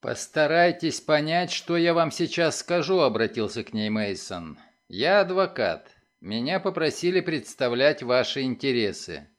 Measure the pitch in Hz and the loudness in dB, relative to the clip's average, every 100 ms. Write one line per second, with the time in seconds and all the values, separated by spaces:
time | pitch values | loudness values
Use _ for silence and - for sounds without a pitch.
0 | - 120 - - 151 160 175 170 160 - | -6 -8 -6 0 2 6 4 4 -4 -4
1 | - 151 151 170 175 - - 170 170 170 | 0 2 2 0 0 -6 -2 0 2 4
2 | 160 - 165 - 165 - - 175 147 185 | 0 0 -4 2 0 0 -2 -2 2 4
3 | 143 107 110 - 104 113 107 110 107 107 | 4 2 -2 0 -4 -4 -6 -4 -2 0
4 | 104 92 - 92 82 73 - _ _ 90 | -2 -4 -8 -10 -10 -16 -20 _ _ -2
5 | 143 202 185 185 185 - 101 80 - _ | 2 4 4 2 0 0 -2 -2 -8 _
6 | _ _ - 110 127 185 185 175 160 - | _ _ -8 -6 -2 -2 -2 -2 -2 0
7 | 175 185 175 156 - - 127 120 139 156 | 0 0 0 -4 -6 -2 -2 4 2 2
8 | 123 123 120 - 131 113 139 123 104 90 | 0 2 2 -2 -4 -4 -2 0 0 -4
9 | - 78 73 | -10 -12 -14